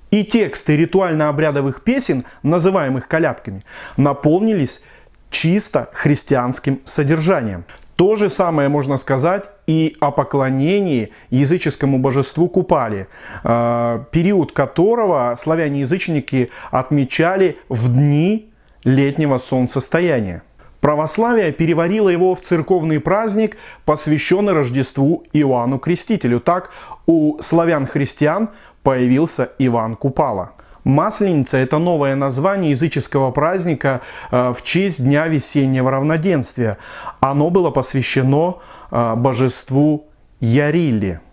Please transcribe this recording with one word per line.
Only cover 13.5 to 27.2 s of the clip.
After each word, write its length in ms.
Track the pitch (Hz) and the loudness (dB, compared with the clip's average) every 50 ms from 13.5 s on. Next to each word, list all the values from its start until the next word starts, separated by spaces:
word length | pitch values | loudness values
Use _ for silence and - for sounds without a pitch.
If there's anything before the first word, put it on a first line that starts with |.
| 117 120 120 120 120 120 120 120 120 120 131 - | 0 2 0 0 0 0 -2 -2 -4 -4 -6 -2
период 420 | - 170 165 196 208 180 139 - - | 0 0 2 2 2 2 0 0 -2
которого 840 | - 139 - - 165 180 220 233 240 214 185 160 131 120 120 120 | -2 -4 -2 0 0 2 2 2 2 0 0 0 0 0 -2 -2
славяне-язычники 1120 | - - 156 160 165 156 143 143 139 139 123 180 190 - 175 160 143 - - 139 131 120 - - - - - | -4 -2 -2 -2 0 0 -2 -2 -2 -2 -2 -2 -4 -2 -2 -2 -2 -2 -2 -2 -2 -2 -2 -6 -14 -8 -4
отмечали 840 | - 127 131 - 151 143 131 - - - 160 175 190 190 190 165 - - - - | -4 -4 0 0 0 0 0 0 0 0 0 2 2 2 0 0 0 -6 -8 -6
в 240 | 131 110 120 123 120 | -4 -2 0 2 2
дни 560 | 135 147 147 143 147 165 196 214 220 - - _ _ _ _ _ _ - | 4 4 4 2 2 2 2 0 -2 -4 -10 _ _ _ _ _ _ 0
летнего 540 | 123 131 139 139 143 139 156 156 143 131 | 2 2 4 2 2 0 0 0 0 0
солнцестояния. 1040 | 123 - - 135 127 123 120 - 135 - - - 165 180 170 139 117 104 92 85 - - _ _ - - - - _ | 0 0 -2 0 0 0 0 -2 -4 -2 0 0 0 2 0 0 0 -2 -4 -8 -10 -14 _ _ -20 -20 -20 -6 _
Православие 720 | - 147 151 147 160 156 - 214 226 240 240 220 185 156 | 0 2 2 0 0 -2 0 0 0 2 2 2 0 0
переварило 580 | 143 160 165 160 160 160 170 175 208 220 208 185 | 0 0 0 2 2 2 0 0 0 2 2 2
его 240 | 175 170 185 185 180 | 2 4 2 2 0
в 80 | - | -2
церковный 580 | - - 175 165 147 - 185 175 156 160 156 147 | -2 -2 -2 -2 2 2 0 2 2 0 -2 0
праздник, 580 | - 160 190 214 226 214 196 220 220 214 - - - - - - - | 0 0 0 0 0 0 0 0 0 -2 -4 -10 -20 -20 -20 -4 -2
посвященный 680 | - - - - 151 151 147 - - 180 196 208 202 175 | 0 0 0 0 0 0 0 2 0 0 2 2 2 2
Рождеству 680 | 151 135 120 127 135 127 - - 139 135 151 175 - - - | 2 0 0 -2 -2 -2 -2 0 0 0 0 0 -2 -4 -2
Иоанну 460 | - 151 147 135 127 120 117 127 135 | 0 2 2 2 2 0 0 -2 -4
Крестителю. 600 | 127 - 160 175 - - - 220 175 - 120 120 120 | -2 -2 -2 -2 -2 0 -2 -2 0 0 0 0 2
Так, 320 | - 170 175 185 180 - - - - - - - - | 2 0 0 0 -4 -8 -16 -20 -20 -20 -20 -4 0
у 340 | 165 165 160 | 2 2 4